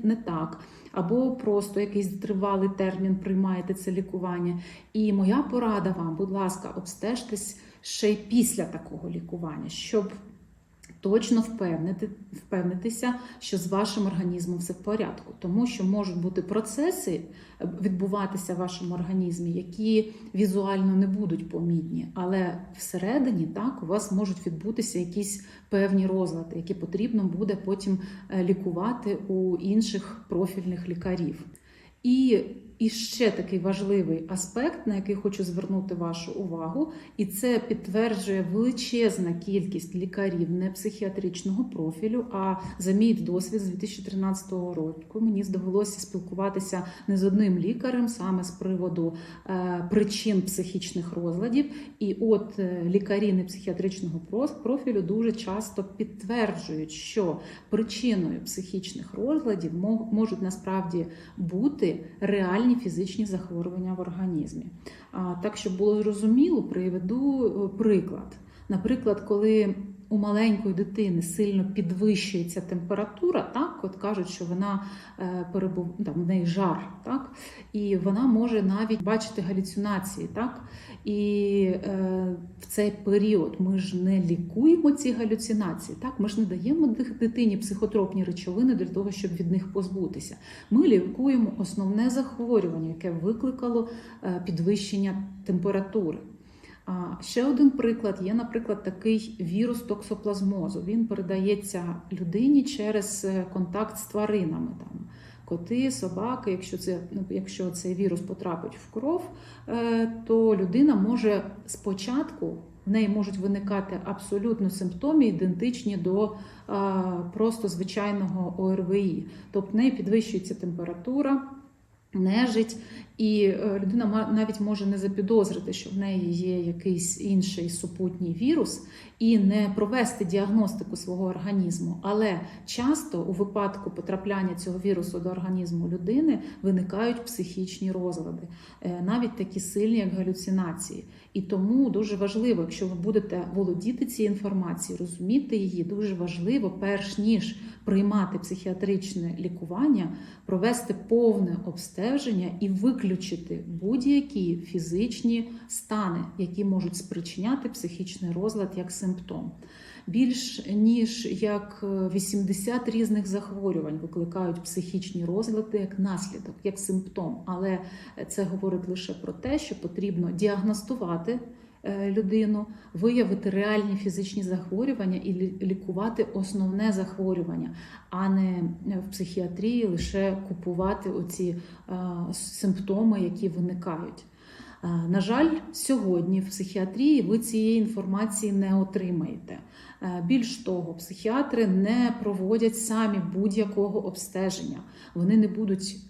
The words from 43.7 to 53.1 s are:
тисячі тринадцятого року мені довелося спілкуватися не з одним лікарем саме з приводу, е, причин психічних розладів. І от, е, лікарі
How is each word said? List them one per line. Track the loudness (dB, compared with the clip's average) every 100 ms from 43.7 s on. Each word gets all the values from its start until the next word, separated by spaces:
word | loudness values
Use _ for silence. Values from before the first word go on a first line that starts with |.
| -4
тисячі | -6 -8
тринадцятого | -6 -2 0 -2 -4 -4 -4
року | -4 -4 -6 -10 0
мені | 2 2
довелося | 0 -2 2 2 0 -4
спілкуватися | -8 -8 -6 -2 -2 -2 -4 -4 -6 -8 0
не | 4
з |
одним | 6 6 4 4
лікарем | 2 0 0 2 0
саме | 0 0 0
з | -2
приводу, | -6 -2 0 0 0 -2 -4 -12 -16 -6
е, | -2 -2 -2 2
причин | 2 2 0 2 2
психічних | 0 -2 -4 -4 -4 -6 -4
розладів. | -4 -2 0 2 2 2 -4 -14 -4
І | -2
от, | 0 4 4 2 -4
е, | -2 0 2
лікарі | 2 2